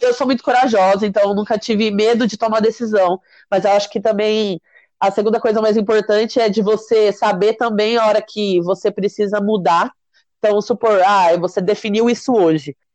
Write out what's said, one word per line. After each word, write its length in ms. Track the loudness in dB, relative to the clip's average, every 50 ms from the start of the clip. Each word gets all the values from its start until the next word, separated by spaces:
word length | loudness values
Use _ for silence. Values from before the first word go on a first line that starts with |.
eu 120 | 0 -2 0
sou 120 | 0 0
muito 180 | -2 -2 -2 -2
corajosa, 640 | 0 0 2 2 2 2 2 4 2 2 2 0
então 180 | -2 0 0 0
eu 120 | 0 0
nunca 220 | -2 -2 -2 -4 -4
tive 340 | -2 -2 -2 0 0 0
medo 340 | 0 0 0 2 2 2 0
de 120 | -2 -2 -4
tomar 240 | -4 -2 -2 0
decisão. 580 | 0 0 -2 -2 -8 -2 0 2 2 2 0 -4 _ _ _ _ _ -4
Mas 160 | -4 0 2
eu 60 | 2
acho 180 | 2 2 0 -2
que 100 | -8 -4
também 640 | -2 -2 -2 0 0 0 0 0 -2 -2 -4 -8 _ _ _ -20 _ _ _ -2
a 120 | -2 -2
segunda 280 | 0 0 -2 0 0 0
coisa 220 | 0 0 0 0
mais 140 | 0 0 0 0
importante 600 | 0 2 0 0 2 2 0 0 0 0 0 0
é 80 | 0 0
de 120 | 0 0
você 500 | 0 0 0 -2 0 0 2 2 2 2
saber 420 | 0 0 -2 -2 0 0 0 0 0
também 420 | 0 -4 -4 -2 -2 -2 0 0 0
a 100 | 2 2
hora 140 | 2 0
que 400 | -2 -4 -8 -6 -4 -2 0 -2
você 280 | 0 -2 -4 -2 -2 -4
precisa 500 | -4 -2 -4 -4 -2 -2 -4 -2 -2 -2
mudar. 500 | -2 -2 -2 0 0 0 0 0 0 -2 _ _ _ _ _ _ _ _ _ _
Então, 200 | -2 0 0 0
supor, 400 | -2 -2 -6 -2 0 0 2 4 4
ah, 300 | 4 4 4 4 2 2 0
você 240 | 0 -4 -4 -4
definiu 480 | -2 -2 -2 -2 -2 -4 -2 0 2 0
isso 240 | 0 -2 -2 -2 2
hoje. 420 | 2 4 2 2 0 -4 -8 -16 _ _ _